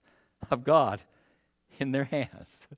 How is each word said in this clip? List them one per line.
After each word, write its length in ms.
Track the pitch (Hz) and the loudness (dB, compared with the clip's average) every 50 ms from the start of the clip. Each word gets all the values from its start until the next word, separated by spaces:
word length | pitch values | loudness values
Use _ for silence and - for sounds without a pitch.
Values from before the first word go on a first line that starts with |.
| _ _ _ _ _ _ _ _ - - | _ _ _ _ _ _ _ _ -6 -4
of 140 | 143 123 123 | -4 -2 2
God 360 | 143 156 160 139 107 98 104 - _ _ _ _ _ _ _ _ _ _ _ _ _ - - | 4 4 4 4 4 0 -4 -8 _ _ _ _ _ _ _ _ _ _ _ _ _ -10 -6
in 140 | 143 135 131 | -4 -2 -2
their 120 | 135 139 | -2 -2
hands. 540 | 123 - 147 127 - - - - - - - - - 147 | -2 -4 -4 -4 -6 -10 -16 -20 -20 -20 -20 -20 -20 -20